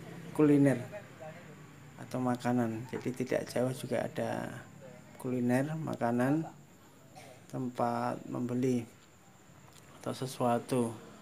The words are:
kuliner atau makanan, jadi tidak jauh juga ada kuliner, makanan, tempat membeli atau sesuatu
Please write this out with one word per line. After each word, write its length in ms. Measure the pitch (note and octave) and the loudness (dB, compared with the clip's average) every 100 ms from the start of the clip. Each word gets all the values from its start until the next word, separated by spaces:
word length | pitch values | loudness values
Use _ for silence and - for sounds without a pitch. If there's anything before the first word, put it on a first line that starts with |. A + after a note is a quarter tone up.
| - - - | -14 -14 -8
kuliner 480 | - D3+ C#3+ C#3 A#2+ A#2 - - - D#3 - - - - - - - | 4 6 8 8 6 -2 -12 -14 -14 -14 -14 -16 -18 -20 -20 -20 -16
atau 160 | B2+ B2+ | -6 -2
makanan, 720 | B2+ B2 B2 B2 A#2 A2+ B2 | 0 2 2 2 2 -2 -6
jadi 200 | - - | -4 -4
tidak 300 | B2 B2 - - | -4 0 0 0
jauh 240 | A#2+ B2+ C3 | 0 0 0
juga 320 | B2+ A#2 - | -2 0 0
ada 400 | - A2+ A2+ A#2 B2 - - - - - - | -2 -2 -2 -4 -8 -14 -16 -18 -18 -20 -10
kuliner, 560 | B2+ B2 B2 B2+ C#3+ D#3+ | -4 0 4 4 2 -2
makanan, 720 | C#3 A#2 A#2 A#2+ C3 D#3 E3 - - - - - - - - - - | -4 0 2 4 4 2 0 -8 -20 -20 -20 -20 -20 -20 -20 -20 -10
tempat 720 | C3+ B2+ B2 A#2+ A#2+ A#2+ - | -6 -4 0 0 2 0 -2
membeli 640 | - C3 B2 B2 C3 B2 A2 - - - - - - - - - - - | -6 -4 -2 2 2 2 0 -10 -20 -20 -20 -20 -20 -20 -20 -20 -20 -10
atau 160 | A#2 A#2 | -6 -4
sesuatu 800 | C3 - A#2+ A#2+ - C3 A#2 A2 - - | -6 0 2 2 2 2 2 -2 -14 -14